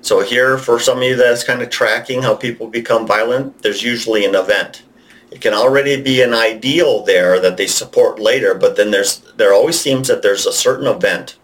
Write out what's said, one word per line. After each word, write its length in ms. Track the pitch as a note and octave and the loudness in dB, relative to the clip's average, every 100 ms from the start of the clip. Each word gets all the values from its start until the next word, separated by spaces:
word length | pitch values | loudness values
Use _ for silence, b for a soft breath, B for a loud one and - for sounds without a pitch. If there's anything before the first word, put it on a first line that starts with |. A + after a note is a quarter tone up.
So 200 | - G2 | 0 0
here, 360 | G2+ B2 C3 C3 | 0 0 0 0
for 220 | B2+ A#2 | 0 0
some 200 | - B2+ | 0 0
of 40 | |
you 120 | B2+ B2+ | 0 2
that's 260 | B2 A#2+ | 2 2
kind 180 | - B2 | -2 -4
of 80 | A#2 | -4
tracking 520 | - A2+ A2+ A#2 B2+ | -2 0 -2 -4 -4
how 140 | B2+ G#2+ | -2 -2
people 320 | B2 A2+ A2 | -4 -8 -8
become 380 | A#2 A2+ A#2 A2 | -8 -2 -2 0
violent, 560 | G#2 A2+ B2+ C3+ - | 0 0 -2 -4 -6
there's 220 | G#2+ G2+ | -4 -4
usually 400 | A#2 A#2 A2+ G#2+ | -6 -6 -2 0
an 120 | G2 G2 | 2 0
event. 480 | F#2 G2+ F2 - _ b b b b | 0 -2 -2 -12 _ b b b b
It 120 | - | -6
can 120 | A2 | -4
already 480 | G#2+ B2 C#3 C#3 C#3 | 2 2 2 0 -2
be 200 | C3+ C3 | 0 2
an 120 | B2 | 2
ideal 720 | A2+ A2+ A2+ B2 D#3 D#3 A2 | 2 0 0 -2 2 2 0
there 360 | G2+ F#2 F2+ F#2 | 2 2 4 4
that 180 | F#2 F2+ | 2 0
they 100 | F#2+ | -4
support 520 | - - - A#2 A2+ | -4 -2 2 2 2
later, 360 | G#2+ C3 G#2 F#2 | 0 2 0 2
but 220 | G2+ F#2+ | 0 2
then 140 | G#2 | 0
there's, 300 | G2+ G2 - _ - | 2 0 -4 _ 0
there 180 | G#2 | 4
always 260 | G2 C#3 - | 4 2 0
seems 280 | C#3+ C3+ C3 | -2 -2 0
that 140 | A2+ | 0
there's 240 | G#2 G2 G#2+ | 0 0 -2
a 80 | |
certain 340 | - B2 - C#3 | -2 -2 0 -2
event. 500 | G2 G2 F2 - - | -2 -2 -4 -8 -20